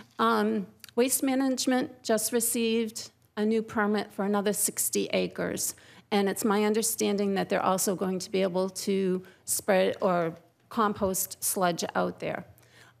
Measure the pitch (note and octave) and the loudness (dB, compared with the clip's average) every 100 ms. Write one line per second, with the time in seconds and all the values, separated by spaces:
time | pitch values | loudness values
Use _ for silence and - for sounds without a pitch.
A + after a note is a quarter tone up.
0 | - - A3+ A3 G#3+ A3 F#3 - - - | -12 -2 0 2 0 -2 -4 -12 -4 0
1 | B3+ - C4+ C4 C4+ B3+ - B3+ - - | 0 0 0 0 0 0 0 0 -2 -6
2 | - A3 A3 B3 A3+ A#3+ A3+ A3+ A3+ - | -2 0 0 0 0 0 0 0 -2 -6
3 | - _ _ - G#3+ A3+ A3 A#3+ G#3 G#3+ | -14 _ _ -2 0 0 0 0 0 0
4 | - - G3 G#3 G3+ G3 - - - G3+ | -2 -4 -2 0 0 0 -2 -2 -2 -2
5 | G3 F#3+ F3+ - F3 - - - - - | 0 0 -2 -4 -6 -4 -6 -8 -16 -20
6 | - G3+ G3+ A3 A3+ G3+ G#3+ G#3+ A3 - | -2 0 2 0 0 2 2 2 0 0
7 | G#3 G3+ G3+ F#3+ F3+ F#3 - F#3 G#3+ F3+ | 0 0 0 0 0 0 2 2 0 0
8 | F#3+ F#3 - F#3+ F#3+ F3+ F#3+ F#3 - G3 | -2 -4 -2 0 0 0 -2 -4 -2 0
9 | F#3+ F3+ F3+ - - - - F#3+ F#3+ - | 0 -2 -4 -12 -6 -2 2 4 4 2
10 | G3+ F3 E3 E3 - _ - - G#3 G#3 | 2 2 0 -4 -16 _ -6 0 0 2
11 | G3 F#3 - - - G#3 F3+ E3+ - F#3 | 0 0 -4 -6 -4 0 0 0 -2 -2
12 | F3+ F3+ E3 - - - - - - _ | -2 -4 -8 -8 -10 -20 -20 -20 -20 _